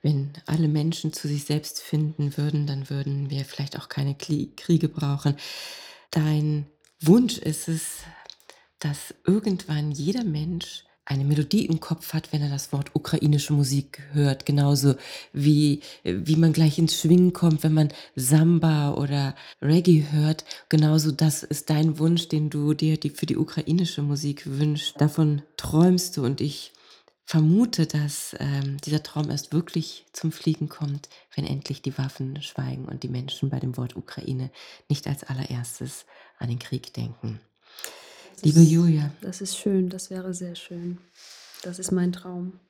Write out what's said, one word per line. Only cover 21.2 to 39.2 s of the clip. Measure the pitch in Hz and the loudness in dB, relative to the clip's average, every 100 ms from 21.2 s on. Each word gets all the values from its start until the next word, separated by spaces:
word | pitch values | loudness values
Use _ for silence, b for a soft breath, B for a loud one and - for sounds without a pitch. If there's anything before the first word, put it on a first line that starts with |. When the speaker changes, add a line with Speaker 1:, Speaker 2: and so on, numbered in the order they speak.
| 156 147 | 2 2
Speaker 1:
ist | - 147 - | -6 -8 -2
dein | 151 156 151 | 2 2 2
Wunsch, | 160 170 - | 2 2 0
den | 156 151 | -2 -2
du | 147 147 | -2 0
dir | 151 156 156 | 0 2 0
die, | 147 | -2
für | - 160 | -6 -4
die | - | -2
ukrainische | 156 - - 165 170 - | -2 -4 0 0 0 -2
Musik | 147 143 147 143 - | -4 -2 -4 -6 -8
wünschst. | 135 151 147 - - | -2 0 0 -6 0
Davon | 147 147 151 147 - - | 0 4 2 2 -4 -12
träumst | - 156 180 180 180 - | -2 4 6 4 0 -2
du | |
und | 127 139 | -2 -2
ich | 147 143 - b b b b b | -4 -6 -16 b b b b b
vermute, | - 165 156 185 240 - 156 | -2 4 6 6 4 2 0
dass, | 151 147 - - - | 0 -4 -6 -10 -6
ähm, | 139 139 139 139 | -4 -2 -4 -6
dieser | - 156 | -2 -4
Traum | 151 147 147 | -2 -6 -4
erst | 147 - | -4 -2
wirklich | 147 170 170 156 - _ | -4 -2 -6 -6 -12 _
zum | - 160 | -6 -6
Fliegen | - - 156 151 | -2 -2 -2 -4
kommt, | - 147 143 - B B | -6 -6 -6 -10 B B
wenn | - 139 | -8 -4
endlich | 139 - 139 | -6 -6 -8
die | - 131 | -6 -6
Waffen | 135 - 131 139 | -6 -6 -8 -8
schweigen | 143 - 131 131 135 | -10 -8 -6 -8 -10
und | 127 | -10
die | 127 | -8
Menschen | 127 135 - 139 | -8 -8 -4 -4
bei | 135 | -2
dem | 127 127 | -4 -6
Wort | 123 - | -8 -8
Ukraine | - - - 131 131 B B B _ | -14 -12 -8 -6 -6 B B B _
nicht | 143 - | -4 -2
als | 139 | -8
allererstes | - 131 - 123 120 - 127 - - B B _ | -6 -8 -6 -6 -8 -10 -12 -12 -20 B B _
an | 120 | -8
den | 120 | -8
Krieg | - 131 - | -6 -10 -8
denken. | - 117 117 113 107 _ _ B B B B B B B | -10 -10 -8 -10 -10 _ _ B B B B B B B
Speaker 2:
Das | B | B
Speaker 1:
Liebe | - 156 | 4 8
Speaker 2:
ist, | 165 | 8
Speaker 1:
Julia. | 165 170 156 147 - | 8 4 4 0 -6